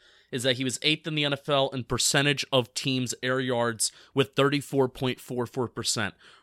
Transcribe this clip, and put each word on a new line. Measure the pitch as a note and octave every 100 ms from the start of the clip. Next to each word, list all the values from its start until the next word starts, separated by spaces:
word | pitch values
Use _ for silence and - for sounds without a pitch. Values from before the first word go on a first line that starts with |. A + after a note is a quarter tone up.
| _ _ -
is | C3
that | C3 A#2+
he |
was | C3 -
eighth | D3+ D#3 E3
in |
the | D3+ D3
N |
F | C#3 -
L | C#3+ C#3
in | C3+
percentage | - B2 - D3 C#3+ C#3 -
of | C3 A#2
teams' | - C#3 C3 B2 -
air | B2+ C3
yards | B2+ A#2+ A#2 A2 - - - C3+
with | B2 -
thirty-four | C#3+ D3 - C#3 B2+
point | - B2+ B2
four | - B2 A#2
four | C3+ A2+
percent, | - A2 A#2+ G2 - - -